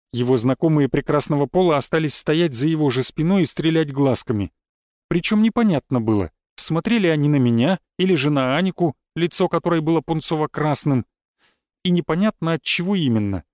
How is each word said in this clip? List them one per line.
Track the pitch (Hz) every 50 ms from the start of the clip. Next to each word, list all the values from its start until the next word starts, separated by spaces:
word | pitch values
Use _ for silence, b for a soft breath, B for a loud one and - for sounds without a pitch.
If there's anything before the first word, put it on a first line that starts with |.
| _ _ -
Его | 120 123 120 131
знакомые | 123 107 127 131 - - 160 156 151 143 127
прекрасного | - 147 - - 151 147 135 - 156 143 143
пола | 123 - 180 185 175 156 139
остались | 143 - - 160 160 147 -
стоять | - - - 156 160 175 165 131
за | - 139 160
его | 165 156 151 139
же | 117 131 127
спиной | - - - 151 170 196 196 170
и |
стрелять | - - - 147 160 160 160 160 147 135
глазками. | 139 143 135 123 - - - 120 104 98 87 - _ _ _ _ _ _ _ _ _ _ _
Причем | 156 175 170 - 214 214 220
непонятно | 226 - 233 233 214 170 139 - _ 135 123
было, | 113 110 110 104 92 82 - _ _ _ _
смотрели | - - - 160 165 - - 233 233 196
они | 170 160 151 143 147
на | 147
меня | 139 127 120 117 117 120 160 190 - - _ _ -
или | 180 190 185
же | 151 127 147
на | 151 143 131 127 131
Анику, | 156 185 190 175 - 175 160 - - _ _ _
лицо | 165 165 170 - - 190 175
которой | - 165 - 175 170 165
было | 156 156 165 165 -
пунцово-красным. | - 165 160 - - 170 156 151 151 - - 160 151 147 - - 147 139 123 110 - _ _ _ _ _ _ _ _ _ _ _ _ _ _ _
И | 185
непонятно, | 175 175 165 - 160 170 196 220 - - - 165 165
от | 156 -
чего | - - - 175 185 208
именно. | 190 165 131 117 110 104 101 98 90 - _